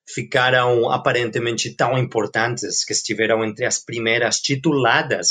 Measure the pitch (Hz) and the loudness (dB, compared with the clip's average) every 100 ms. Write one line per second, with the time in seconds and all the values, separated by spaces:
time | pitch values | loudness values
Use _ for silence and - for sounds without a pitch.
0 | - - 107 131 127 127 123 120 123 127 | -12 -10 -2 0 4 4 4 2 2 0
1 | 139 123 117 120 117 113 117 - 127 131 | 0 0 0 -2 -2 -4 -6 -2 0 0
2 | 127 113 104 113 120 117 95 - - 107 | 0 0 0 0 -2 -2 -4 -4 -4 -4
3 | - 107 110 113 110 104 120 - - 117 | -4 -2 2 2 0 -2 -2 -4 -6 -4
4 | 113 117 113 - - 135 165 143 117 139 | 0 2 0 0 -2 0 0 2 4 2
5 | 151 95 98 | 0 -2 -2